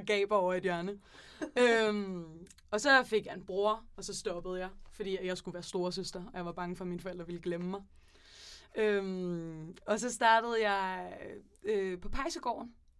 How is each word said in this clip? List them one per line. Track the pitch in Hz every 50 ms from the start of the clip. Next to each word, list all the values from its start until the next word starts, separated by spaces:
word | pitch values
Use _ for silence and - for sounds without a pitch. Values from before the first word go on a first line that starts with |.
og | 196
gaber | 208 208 202 202 202 214
over | 202 180 185 185
et | 185 185
hjørne. | 180 175 170 175 196 208 202 - - - - - - - - 311 302 - 247
Øhm, | 247 240 233 226 220 214 208 208 202 190 185 175 165 160 160 170 185 - - - - -
og | 208 214
så | 247 285 269 262 247
fik | 247 220 214 208
jeg | - 165
en | 185 196
bror, | - 180 190 202 214 220 220 - - -
og | - 202
så | - 196
stoppede | - - 196 175 175 175 185 180 185
jeg, | 185 185 - - - -
fordi | - - 208 196 190 185 185
jeg | 185 185
skulle | 180 - 185 170
være | 175 170
storesøster, | - - 185 180 180 180 190 180 - - 185 175
og | 220 -
jeg | 180 175
var | 170
bange | 170 180 175 175 180
for, | 175 180
at | 180
mine | 175 175
forældre | 170 190 180 180 165
ville | 170 175 165
glemme | 165 180 170 170 175 180
mig. | 196 202 202 - - - - - - - - - - - - - - - - - -
Øhm, | - 220 214 202 202 196 190 185 185 180 175 175 170 165 165 160 160 156 165 185 - -
og | - 226 214
så | 226 247 240
startede | - 247 226 226 226 226 240 233 226 220 208
jeg, | 196 196 190 190 185 185 180 180 - - - - - - - - - - -
øh, | 208 220 196 190 185 180 175
på | - -
Pejsegården, | - 254 277 330 330 339 - 254 233 - 240 240 - - _ _ _